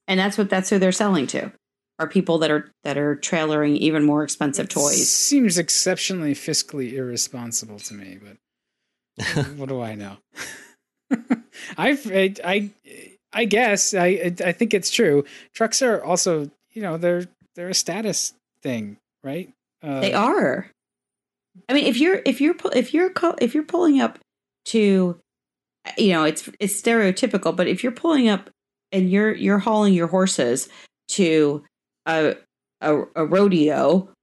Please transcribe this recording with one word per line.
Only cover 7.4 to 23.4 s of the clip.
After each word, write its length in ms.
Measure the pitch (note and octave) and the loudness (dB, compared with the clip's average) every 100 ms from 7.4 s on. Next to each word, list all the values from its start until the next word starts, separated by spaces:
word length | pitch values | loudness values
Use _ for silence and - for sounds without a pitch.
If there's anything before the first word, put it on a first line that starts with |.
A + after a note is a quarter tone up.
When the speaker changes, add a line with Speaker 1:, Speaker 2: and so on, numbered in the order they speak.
| A#2+ A2 A2 G#2 | -10 -10 -10 -16
Speaker 2:
to 160 | - | -16
me, 240 | G#2 G2 F#2 | -16 -18 -20
but 1200 | G2+ A2 _ _ _ _ _ _ _ - A2 D3 C3+ | -20 -20 _ _ _ _ _ _ _ -10 -6 -4 -4
Speaker 3:
<laughs> 100 | C#3+ | -8
Speaker 2:
what 120 | C3+ | -10
do 120 | C3 | -8
I 140 | A#2 | -8
know? 220 | G#2+ G2+ G2 _ - - - - _ _ _ - | -10 -14 -18 _ -16 -16 -16 -20 _ _ _ -6
<laughs> 60 | B3 - A#3+ - - - - | -6 -4 -6 -6 -20 -14 -4
I've, 280 | G3+ C#4+ A3+ | -2 -2 -2
I, 240 | F#3+ F#3+ G3 | 0 0 -2
I, 260 | F3 G3+ G3+ - _ - - _ _ | -4 -2 -4 -10 _ -20 -20 _ _
I 120 | G#3+ | -2
guess 500 | A3+ G3+ A#3+ G3+ - | 0 2 2 2 0
I, 120 | F#3+ F3+ | 2 2
I, 280 | F#3 F3 F3 F3+ | 2 -2 -2 -2
I 60 | |
think 220 | E3+ A#3 | 0 0
it's 160 | G3 - | 0 0
true. 340 | - G3+ C#3+ C#3+ - - | 2 4 2 0 -8 -14
Trucks 280 | - A3+ - | -4 -2 0
are 200 | B3+ G3+ | 0 0
also, 480 | D3+ F3 F#3+ D#3+ C#3+ _ _ | 0 0 0 -2 -4 _ _
you 100 | A3+ | -10
know, 140 | G3 D#3+ | -6 -2
they're, 300 | F3 F3 F3+ _ _ | 0 -2 -4 _ _
they're 140 | - F3+ | -14 -6
a 60 | |
status 600 | F3+ - F3+ A3 E3 - - _ _ | -4 -4 -4 -4 -4 -6 -10 _ _
thing, 340 | C#3 A#2 G#2 G#2 _ _ | -8 -6 -8 -14 _ _
right? 280 | C#3 D#3+ F#3 _ _ _ | -10 -10 -10 _ _ _
Uh, 180 | D#3 C3+ | -8 -6
Speaker 1:
They 120 | F#3+ | -2
are. 560 | - A#3 F#4 E3 B2 - _ _ _ _ _ _ _ _ _ - | 0 0 0 0 -2 -8 _ _ _ _ _ _ _ _ _ -2
I 60 | |
mean, 100 | C#4 - | 0 2
if 120 | A#3 | 2
you're, 220 | D#4+ F#4+ | 2 2
if 160 | - - | 0 0
you're 140 | D4 | 0
pu-, 160 | F4 F#4+ | 0 0
if 200 | - B3 | 0 0
you're 160 | D4+ F#4 | 0 0
co-, 260 | F#4 E4+ - | 0 -2 0